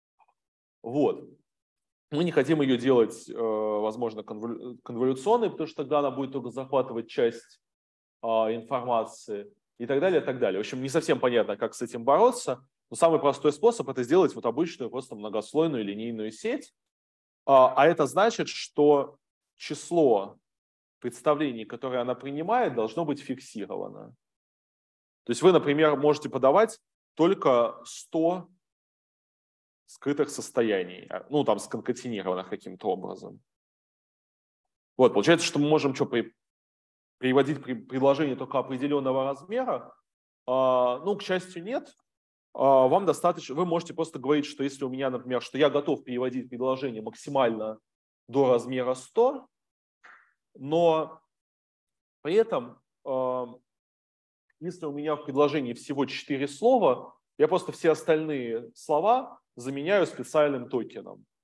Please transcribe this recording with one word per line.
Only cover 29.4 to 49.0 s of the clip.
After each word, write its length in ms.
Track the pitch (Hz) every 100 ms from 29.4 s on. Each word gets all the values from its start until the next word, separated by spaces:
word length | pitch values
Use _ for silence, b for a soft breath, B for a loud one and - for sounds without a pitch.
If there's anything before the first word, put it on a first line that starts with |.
| _ _ _ _ _
скрытых 440 | - 139 147 143
состояний, 800 | - - - 113 98 90 92 -
а, 160 | 92 -
ну, 140 | 143
там, 160 | 120 101
сконкатенированных 920 | - 117 120 123 127 104 92 90 90
каким-то 400 | 101 - 92 107
образом. 500 | 92 95 95 98 110 _ _ _ _ _ _ _ _ _ _ _ _ _ _ _ -
Вот, 160 | 123
получается, 320 | 107 107 165 -
что 140 | 143
мы 100 | 147
можем 240 | 156 139
чё, 120 | 131 131
при-, 280 | 120 110 _ _ _ _ _ _ _ _ _
приводить 440 | 127 131 135 151
при-, 120 | 131 117
предложение 600 | - 131 139 139 147 127
только 240 | 127 131
определённого 640 | 120 127 143 143 131 131
размера? 720 | 135 135 180 233 240 131 - _ _ _ _ _ -
А, 540 | 131 131 127 123 123 175
ну, 100 | 202
к 80 |
счастью, 400 | - 185 180 175
нет, 300 | 185 285 285 _ _ _ _ _ _ -
а, 280 | 135 135 131
вам 180 | 175 185
достаточно, 480 | 143 175 170 -
вы 120 | 139 180
можете 280 | 170 -
просто 240 | - 160 139
говорить, 300 | 135 151 147
что 160 | -
если 200 | 139 135
у 60 | 135
меня, 220 | 131 135
например, 320 | 123 123 123
что 160 | - 131
я 100 | 147
готов 340 | 143 147 135
переводить 460 | - 123 127 123 123
предложение 540 | 120 131 131 139 110
максимально 760 | 110 - 147 139 120 110 110 110 _ _ _ _ -
до 240 | 135 131
размера 440 | 120 117 131 123
сто, 500 | 127